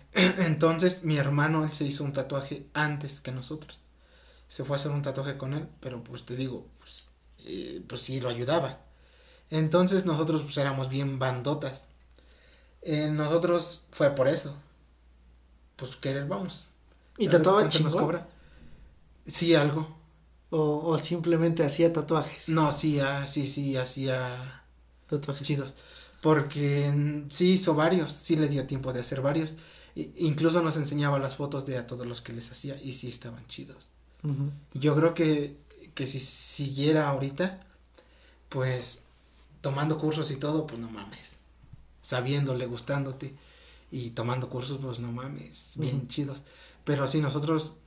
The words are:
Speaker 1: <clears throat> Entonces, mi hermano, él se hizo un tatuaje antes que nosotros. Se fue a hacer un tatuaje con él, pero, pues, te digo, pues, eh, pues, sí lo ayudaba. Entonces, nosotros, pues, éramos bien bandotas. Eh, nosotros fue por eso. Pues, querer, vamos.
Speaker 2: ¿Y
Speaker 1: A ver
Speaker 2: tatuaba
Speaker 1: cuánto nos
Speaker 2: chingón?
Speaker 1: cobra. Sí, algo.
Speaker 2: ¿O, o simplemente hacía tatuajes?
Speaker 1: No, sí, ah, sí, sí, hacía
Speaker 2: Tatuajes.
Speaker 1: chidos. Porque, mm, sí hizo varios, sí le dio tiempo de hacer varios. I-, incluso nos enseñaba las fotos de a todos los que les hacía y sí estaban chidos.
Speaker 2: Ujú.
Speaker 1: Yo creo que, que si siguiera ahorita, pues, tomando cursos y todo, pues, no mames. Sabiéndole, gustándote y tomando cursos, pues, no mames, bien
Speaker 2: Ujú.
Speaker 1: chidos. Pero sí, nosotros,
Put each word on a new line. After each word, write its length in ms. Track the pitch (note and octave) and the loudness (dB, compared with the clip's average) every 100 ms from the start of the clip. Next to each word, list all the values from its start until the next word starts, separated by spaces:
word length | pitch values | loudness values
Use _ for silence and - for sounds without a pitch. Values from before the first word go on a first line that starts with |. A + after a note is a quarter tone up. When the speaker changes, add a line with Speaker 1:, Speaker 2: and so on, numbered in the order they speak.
| - | -4
Speaker 1:
<clears throat> 0 | - F#3 F#3+ | 4 4 4
Entonces, 640 | E3+ D3+ E3 E3 F3+ F3+ | 2 4 4 4 2 2
mi 140 | D#3+ D3 | 0 0
hermano, 460 | C#3 C#3+ D3+ D#3+ | 2 2 4 2
él 80 | D#3 | 0
se 140 | - C#3+ | -2 -4
hizo 180 | C#3 | -2
un 100 | D3 | -4
tatuaje 540 | C#3+ B2+ C#3 - C#3+ - | -4 -2 -4 -6 -10 -6
antes 460 | D3 D3+ D3 C#3+ - | -2 0 -2 -8 -10
que 100 | - | -10
nosotros. 480 | C3 B2+ D#3 - - _ _ _ _ - - - | -10 -8 -10 -12 -20 _ _ _ _ -20 -20 -16
Se 160 | - | -10
fue 120 | C3 C#3 | -4 -2
a 40 | |
hacer 120 | D3 | -2
un 100 | C#3+ | -2
tatuaje 360 | C#3+ C3 C#3 C3+ | -2 -4 -4 -6
con 160 | C3 | -6
él, 140 | D3 D3 - | -6 -8 -12
pero, 240 | C3+ A#2+ | -12 -10
pues, 200 | A#2 B2 | -12 -14
te 120 | - B2 | -10 -6
digo, 320 | C3 A2+ - - | -6 -6 -14 -20
pues, 300 | - - - _ _ - | -18 -16 -18 _ _ -20
eh, 440 | - F#2 B1+ D#2 - | -12 -10 -10 -12 -12
pues, 140 | A2 | -10
sí 180 | - C3 | -6 -4
lo 100 | B2 | -4
ayudaba. 500 | A#2+ B2 E3 C3+ - - _ _ _ - - - | -4 0 0 -2 -8 -20 _ _ _ -20 -20 -4
Entonces, 560 | D#3 D#3 F3 F#3 F#3+ F#3 | 0 4 4 6 4 2
nosotros, 380 | D3+ D#3+ D#3+ | 2 2 0
pues, 140 | C#3 D3 | 0 -2
éramos 320 | C#3 C3+ B2+ | -2 -2 -2
bien 280 | C3+ C#3 C3+ | -2 -2 -2
bandotas. 680 | C3 B2 B2+ D3 C#3 - - _ _ - - - - - _ - | -2 -2 -2 -2 -4 -10 -18 _ _ -20 -20 -20 -20 -20 _ -12
Eh, 260 | F3 D3+ D3+ | -2 0 0
nosotros 720 | D3+ D3+ E3 F3 F3 E3+ - - | 0 2 4 4 2 0 -8 -10
fue 200 | - D3 | 2 4
por 160 | C#3 C3 | 6 4
eso. 280 | D#3+ D3 C#3 - _ _ _ _ _ - - _ _ _ - | 2 -2 -10 -18 _ _ _ _ _ -20 -20 _ _ _ -14
Pues, 180 | C3 - | -12 -6
querer, 300 | C#3 C#3 C#3+ | -4 -2 -4
vamos. 420 | G3 F#3+ - - _ _ _ _ - | -4 -6 -10 -18 _ _ _ _ -2
Speaker 2:
¿Y 80 | F#3+ | 6
Speaker 1:
A 20 | |
ver 60 | E3 | 6
Speaker 2:
tatuaba 220 | E3 G3 | 8 6
Speaker 1:
cuánto 180 | F3 D3+ | 6 4
nos 120 | D#3 | 4
Speaker 2:
chingón? 140 | E3+ - | 2 0
Speaker 1:
cobra. 220 | F3 - - - - - - - - - - - | -2 -6 -20 -20 -20 -20 -20 -20 -20 -20 -20 -6
Sí, 300 | - E3+ D#3+ | 0 6 6
algo. 420 | D3 D3+ D#3 - - _ _ _ - | 6 2 -4 -10 -20 _ _ _ -4
Speaker 2:
¿O, 300 | E3 D3+ D3 E3 | 0 2 2 2
o 60 | D#3 | 0
simplemente 640 | - F3 E3 E3 E3 E3 | 0 -2 2 4 4 4
hacía 300 | D3 - E3 | 2 6 4
tatuajes? 560 | E3 C#3+ D#3 C#3 - - | 4 0 0 0 -6 0
Speaker 1:
No, 220 | D#3+ D3+ | 2 4
sí, 280 | - D#3 C#3+ | 2 0 2
ah, 280 | C#3 C#3 C#3 | 0 -2 -4
sí, 180 | - C#3 | -2 -2
sí, 300 | - C#3 C3 | -2 -2 -2
hacía 840 | B2+ - C3+ B2+ B2+ B2+ C3 - - _ _ _ - | -2 -4 -2 -2 -2 -8 -12 -16 -20 _ _ _ -4
Speaker 2:
Tatuajes. 380 | D3 - C#3 C3+ | -4 -4 -4 -2
Speaker 1:
chidos. 300 | C#3+ C3+ - - - - - | -2 -4 -10 -20 -20 -20 0
Porque, 680 | D#3 D#3 C#3+ C#3+ C#3+ C#3+ C#3+ | 4 4 4 0 2 2 2
mm, 360 | D3 D3 D3 C#3+ | 4 2 -2 -4
sí 220 | - F3+ | 2 4
hizo 240 | F#3 - D3+ | 6 4 4
varios, 360 | D#3+ F3+ D3+ | 4 4 2
sí 240 | - - D#3 | -4 0 2
le 120 | D3+ | 2
dio 160 | C#3+ B2 | 0 -2
tiempo 260 | C3+ C3 | -4 -4
de 80 | B2 | -4
hacer 200 | A#2+ C3+ | -4 0
varios. 340 | C#3 D#3+ D#3 D#3+ - - - - | 0 0 -2 -6 -18 -20 -14 -10
I-, 160 | D3+ - | -8 -2
incluso 440 | D#3+ C#3+ D#3+ F3 | 0 4 4 4
nos 120 | E3 D3+ | 2 0
enseñaba 440 | C#3+ D3 D3 C#3 | 0 0 2 2
las 160 | C3+ - | 0 -4
fotos 300 | C#3+ C#3+ C#3 | -6 -4 -4
de 100 | B2+ | -6
a 80 | A#2+ | -6
todos 180 | B2 B2 | -8 -6
los 140 | A#2 | -6
que 120 | - | -8
les 180 | A#2 A#2 | -12 -10
hacía 300 | - C#3 C#3 | -10 -10 -10
y 120 | C3+ | -8
sí 140 | B2 B2 | -8 -8
estaban 380 | A2+ A#2+ A#2 - | -10 -10 -14 -12
chidos. 420 | - - - - _ _ _ | -12 -12 -18 -20 _ _ _
Speaker 2:
Ujú. 280 | D3+ C3+ C#3+ - - | -4 -2 -4 -6 -10
Speaker 1:
Yo 220 | C#3 D3 D3 | 0 4 6
creo 160 | E3 | 4
que, 420 | E3 D#3+ D3+ C#3+ - - - - - | 4 2 2 0 -8 -20 -20 -14 -6
que 120 | B2+ | -4
si 120 | C3 | -4
siguiera 880 | - - - - C#3 C#3 D3 D#3 D3 | -4 -6 -6 -4 -4 0 4 4 4
ahorita, 520 | C3+ C#3 - F#3 - - _ _ _ - _ - _ - | 0 -2 -2 -4 -4 -18 _ _ _ -20 _ -20 _ -8
pues, 500 | C#3 C3 B2+ A#2 - - _ _ - - - | -2 -2 -2 -6 -10 -16 _ _ -20 -20 -8
tomando 360 | C#3+ C#3 D3+ D#3 | -4 0 0 0
cursos 320 | D#3 D#3 C#3+ | 0 0 -2
y 40 | C3 | -4
todo, 300 | D3 D#3 D3+ | -2 -2 -2
pues, 120 | A#2 | -8
no 80 | A2+ | -10
mames. 480 | G#2+ G2+ - - - _ _ - - - - | -12 -14 -16 -16 -18 _ _ -20 -20 -20 -18
Sabiéndole, 640 | - B2+ B2+ C#3+ C#3 B2 B2 | -6 -4 0 0 0 -2 -4
gustándote 720 | A#2+ - C#3 C3+ C3 C3+ - - - - - - | -8 -4 -2 -2 -6 -12 -14 -20 -20 -20 -20 -12
y 180 | C3 A#2+ | -8 -8
tomando 400 | A#2 A#2 B2+ B2+ | -4 -4 -2 -4
cursos, 300 | B2+ C3 C3+ | -6 -6 -6
pues, 180 | C3+ A#2+ | -6 -8
no 120 | A#2+ | -8
mames, 600 | A#2+ C3 C#3+ - - - - | -8 -10 -12 -14 -16 -12 -4
bien 200 | D3 C#3 | -2 -2
Speaker 2:
Ujú. 80 | A#2+ | -2
Speaker 1:
chidos. 360 | - C#3 C#3 - - - - | -4 -4 -6 -16 -20 -20 -10
Pero 240 | - C#3 C3+ | -2 0 2
sí, 140 | D#3 | 0
nosotros, 540 | D3 D3 D3 D#3+ D#3 - | 0 0 0 0 -2 -12